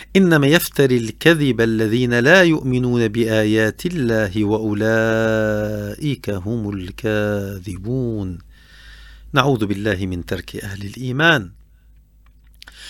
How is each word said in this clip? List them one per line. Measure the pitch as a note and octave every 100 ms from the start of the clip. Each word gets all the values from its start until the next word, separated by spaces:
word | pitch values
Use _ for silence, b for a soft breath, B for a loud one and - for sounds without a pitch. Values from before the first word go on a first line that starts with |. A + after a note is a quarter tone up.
| B G3
إنما | F#3 D#3 C#3
يفتري | E3+ - - C3+ B2+
الكذب | A2 - D#3+ E3 C#3+ A2+
الذين | A2+ A2 A2 A#2+ B2 A#2+
لا | B2 F#3+
يؤمنون | F3 D#3 C3 B2+ B2 A#2+ A2
بآيات | A2 A2 A2 G#2+ A2 A2 - F3
الله، | F3+ A#2 A2+ G2+ G#2+
وأولئك | G2+ G#2+ A2 G#2 A2 A2+ A2+ A2+ A2+ A2 G#2+ G#2+ G#2+ G#2+ G#2 G#2 D3 C3 -
هم | G2+ F#2 A#2 G2+
الكاذبون. | G2+ F#2 - A2+ G#2+ G#2 G#2 G2 G2 F#2 F2+ G2+ C3 A#2+ G#2+ F#2+ E2+ - b b b b b b b b
نعوذ | C#3+ C#3 B2 G2+
بالله | G2 G#2+ F#2 F#2+
من | F2+ E2
ترك | F#2 - G2+
أهل | G#2+ G2
الإيمان. | G2+ A2+ B2+ C3 E3 D3 F2+ - _ _ _ - _ _ _ _ _ - - B